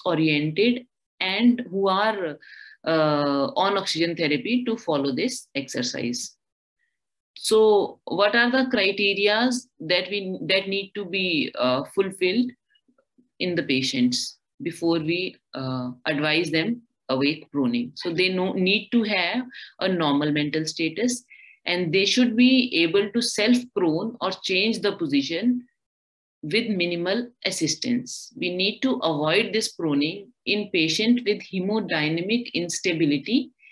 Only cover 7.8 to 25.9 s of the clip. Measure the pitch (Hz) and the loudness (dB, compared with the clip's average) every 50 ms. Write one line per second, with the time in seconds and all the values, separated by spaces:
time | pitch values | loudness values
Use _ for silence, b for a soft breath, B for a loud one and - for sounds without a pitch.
7.8 | 180 - - - _ - - 175 202 208 214 233 240 240 247 262 262 254 254 226 | 4 0 -4 -12 _ -8 0 2 2 4 4 4 2 4 2 2 2 2 2 2
8.8 | 190 196 196 196 208 202 202 190 202 202 208 220 240 254 247 247 - - _ _ | 2 2 2 2 0 0 2 2 2 2 4 4 2 2 0 -2 -6 -10 _ _
9.8 | 160 156 180 175 185 185 202 202 190 185 185 180 160 156 190 196 190 190 196 196 | -2 0 0 0 0 -2 -4 -6 -4 -6 -6 -6 -2 0 0 0 0 -2 -4 -4
10.8 | 196 196 - 208 202 175 180 190 185 180 170 151 123 - - - 120 127 127 131 | -6 -6 -8 -10 -8 -6 -4 -2 -2 0 0 0 -2 -2 -2 -2 0 0 0 0
11.8 | 147 - - - 190 190 - - 180 180 190 233 247 254 - _ _ _ _ _ | -2 -4 -2 -2 -2 -2 -2 -2 0 0 2 2 0 0 -4 _ _ _ _ _
12.8 | _ _ _ _ _ _ _ _ _ _ _ _ - 185 175 165 143 - 135 131 | _ _ _ _ _ _ _ _ _ _ _ _ -4 -2 -2 -2 0 0 0 0
13.8 | 131 - - 131 123 123 123 - - - - _ _ _ _ _ 143 170 165 - | 0 0 0 2 2 2 2 0 -6 -8 -12 _ _ _ _ _ -8 -8 -8 -2
14.8 | 165 165 165 170 151 156 170 180 185 185 - _ _ _ - 135 135 131 131 127 | 0 0 0 0 0 -2 -2 -2 -4 -6 -8 _ _ _ -10 -8 -6 -6 -4 -4
15.8 | 123 123 123 - _ 160 156 139 151 156 156 160 175 160 151 160 160 214 240 240 | -6 -8 -10 -8 _ -4 -2 0 0 0 2 0 0 0 0 0 0 0 -4 -6
16.8 | - _ _ _ _ - 131 131 139 139 156 156 - _ - 143 135 120 120 120 | -8 _ _ _ _ -2 0 2 2 0 0 -2 -8 _ -4 -2 0 0 0 0
17.8 | 120 123 - - - 175 165 160 185 185 185 185 185 190 - 196 185 185 202 220 | -4 -4 -8 -8 -6 -4 0 0 0 0 2 0 -2 -2 0 0 2 2 2 0
18.8 | 220 - - 240 220 208 208 190 175 170 202 247 254 247 B B B B B B | 0 0 0 0 2 2 0 0 0 0 -2 -4 -6 -6 B B B B B B
19.8 | - 190 190 175 160 147 143 143 147 151 147 151 147 147 143 156 160 156 - - | -2 -2 0 2 2 2 2 2 0 0 0 0 0 0 -2 -2 -4 -4 -4 -4
20.8 | 165 160 160 190 226 247 247 - - B B B B B B B B - 175 180 | -4 -4 -2 -2 -2 -2 -2 -4 -8 B B B B B B B B -4 -2 -2
21.8 | 180 160 151 190 196 202 - 247 254 220 214 226 247 254 262 262 - - - 165 | -2 0 2 2 2 2 4 4 2 4 4 6 6 6 6 4 2 2 2 2
22.8 | 165 165 165 202 208 208 - 240 233 - - - 208 226 247 247 - - _ 196 | 2 4 4 2 0 2 -2 -2 -2 -2 -2 0 2 4 4 2 2 -2 _ 0
23.8 | 180 165 151 165 208 226 240 - - 190 185 - - - 190 185 202 226 220 214 | 0 2 0 0 -2 -6 -6 -4 -4 -6 -6 -4 -4 -2 0 0 2 0 0 0
24.8 | 165 202 - - 175 143 139 139 135 - 170 170 214 247 247 247 - - _ _ | -2 -2 -2 -2 -4 0 2 0 0 0 -2 0 0 0 0 0 -4 -10 _ _
25.8 | _ _ | _ _